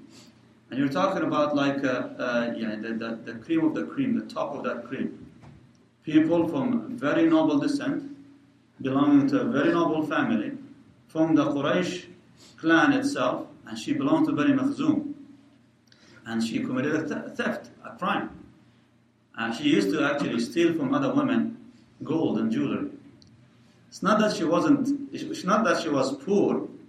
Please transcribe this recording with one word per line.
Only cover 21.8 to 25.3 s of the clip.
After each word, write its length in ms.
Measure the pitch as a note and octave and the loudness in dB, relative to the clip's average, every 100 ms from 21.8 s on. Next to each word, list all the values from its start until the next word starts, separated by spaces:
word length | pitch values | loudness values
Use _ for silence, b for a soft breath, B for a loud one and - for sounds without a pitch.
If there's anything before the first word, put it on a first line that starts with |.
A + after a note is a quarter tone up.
| B - | B -12
gold 340 | C3 D#3+ - - | -4 -2 0 0
and 140 | - | -2
jewelry. 380 | D3 C#3 G2+ F#2+ - - - - - b b b b b | -2 -2 -2 -6 -10 -20 -20 -20 -20 b b b b b
It's 140 | - | -2
not 160 | F#3+ G#3+ | 2 4
that 160 | G#3 F3+ | 2 0
she 80 | |
wasn't, 640 | D#3 F3 D#4 C#4 - - - | 0 2 4 2 2 -2 -6
it's 300 | - - | -10 -10